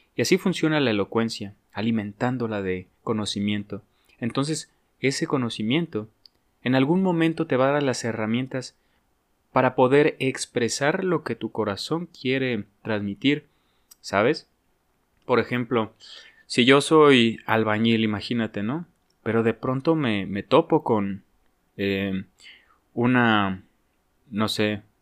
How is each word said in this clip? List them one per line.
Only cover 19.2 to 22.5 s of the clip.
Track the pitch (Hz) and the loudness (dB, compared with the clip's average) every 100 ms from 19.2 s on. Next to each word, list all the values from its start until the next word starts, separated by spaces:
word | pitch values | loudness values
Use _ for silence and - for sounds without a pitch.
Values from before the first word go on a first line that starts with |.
Pero | 113 113 | -2 0
de | 113 | 0
pronto | 110 131 131 165 160 | -2 -4 -2 0 0
me, | 131 101 92 | 0 -2 -4
me | 98 | -6
topo | - 139 165 156 | 0 2 2 0
con, | - 110 98 98 - _ _ _ _ - | 2 0 -2 -8 -14 _ _ _ _ -6
eh, | 98 98 98 95 98 _ - | -2 -2 -2 -6 -10 _ -20